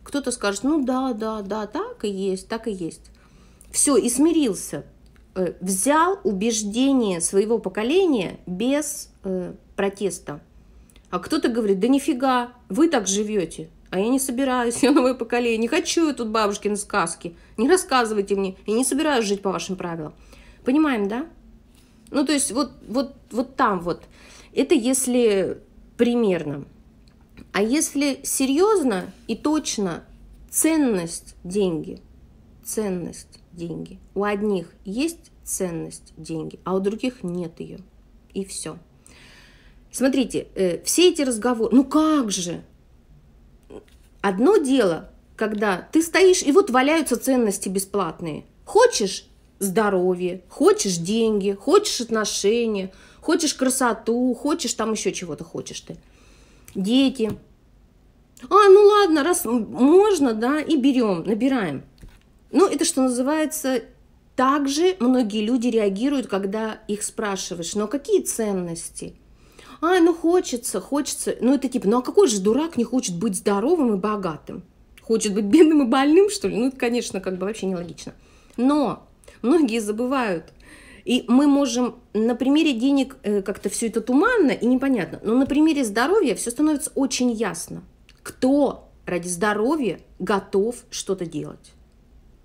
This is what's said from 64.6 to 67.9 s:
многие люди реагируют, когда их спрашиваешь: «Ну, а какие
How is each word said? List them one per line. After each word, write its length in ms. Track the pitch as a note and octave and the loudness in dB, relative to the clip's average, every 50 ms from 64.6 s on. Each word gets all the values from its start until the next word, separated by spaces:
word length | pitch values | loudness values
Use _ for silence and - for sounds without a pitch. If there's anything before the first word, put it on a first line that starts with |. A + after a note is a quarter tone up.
| C#4 C#4 C#4+ D4+ F4 F#4+ F#4 - | 0 -2 0 2 0 0 0 2
многие 420 | A#3 B3+ B3+ B3 A#3 G3+ G#3 A3 G#3+ | 0 2 2 2 0 0 -2 -4 -2
люди 240 | A3 B3+ A#3+ A3+ | 0 -2 0 0
реагируют, 600 | B3 A3 A3 G#3 G3 F#3+ G3 B3 C#4+ C#4+ C4 G#3 | 0 0 2 0 0 0 0 -2 -2 -2 -2 -4
когда 520 | - G3+ F#3+ G3+ G3 G#3 A3 A3 A3 - - - | -4 -4 -4 -4 -4 -4 -4 -6 -6 -8 -12 -8
их 160 | - G#3 G3+ - | -8 -6 -6 -6
спрашиваешь: 720 | - - - A3+ G3+ G3 F#3 - - F3 F3 E3 - - | -10 -6 -6 -6 -4 -4 -6 -8 -10 -8 -8 -8 -6 -4
«Ну, 100 | G3+ G#3+ | -4 -4
а 20 | |
какие 340 | G#3 | -4